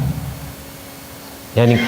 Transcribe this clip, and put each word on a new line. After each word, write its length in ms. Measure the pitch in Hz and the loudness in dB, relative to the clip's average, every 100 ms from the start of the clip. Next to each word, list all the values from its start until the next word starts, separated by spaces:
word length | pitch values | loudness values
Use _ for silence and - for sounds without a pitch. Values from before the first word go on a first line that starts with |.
| 67 - - - - - - - - - - - - - - 110 | 2 -2 -6 -8 -12 -14 -14 -16 -16 -16 -16 -16 -16 -16 -2 4
Yani, 220 | 120 117 | 8 8